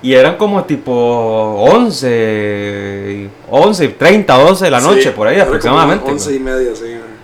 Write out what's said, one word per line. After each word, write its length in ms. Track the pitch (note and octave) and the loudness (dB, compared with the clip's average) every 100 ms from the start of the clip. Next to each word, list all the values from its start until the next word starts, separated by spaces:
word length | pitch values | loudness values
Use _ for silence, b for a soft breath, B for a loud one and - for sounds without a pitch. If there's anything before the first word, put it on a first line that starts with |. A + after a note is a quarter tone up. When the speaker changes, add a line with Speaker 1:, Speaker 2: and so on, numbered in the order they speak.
Speaker 1:
Y 120 | B2+ | 2
eran 240 | B2+ C#3 F3 | 4 4 2
como 260 | G#3 G3+ | -2 -2
tipo 280 | - C#3+ - B2 A#2+ A#2+ A2+ A2 G#2+ G#2 A#2+ | -4 -6 -4 -2 0 0 -2 -2 -2 2 4
once, 1600 | G#3+ A#3+ D3+ C3 A#2 A2 G#2+ G#2 G2+ G2+ G2+ G2+ G2 G2+ G2+ G2 - - | 4 2 -2 -2 0 0 -2 -4 -6 -6 -8 -8 -8 -8 -10 -12 -18 -2
once, 380 | B2+ F#3 G3 C#3+ | 2 2 2 -2
treinta, 460 | - E3+ G#3 G3 B2+ | 0 2 2 4 4
doce 280 | D3+ F#3+ F#3 | 4 4 0
de 60 | |
la 80 | B2+ | 0
Speaker 2:
Sí, 80 | C#3 | 2
Speaker 1:
noche, 240 | G3 C3+ | 2 2
por 160 | A2+ G#2+ | 0 0
ahí 80 | E3 | 2
Speaker 2:
era 80 | F3 | 0
como 100 | C#3 | 0
Speaker 1:
aproximadamente, 560 | A#2+ C#3+ C#3+ G3 C3+ | 0 2 2 0 -4
Speaker 2:
once 240 | C#3+ D3 C3+ | -6 -4 -4
y 40 | |
media, 320 | C3 C3 B2 A2 | -4 -4 -4 -6
sí. 200 | A#2 A#2 A2+ G#2+ | -10 -12 -16 -20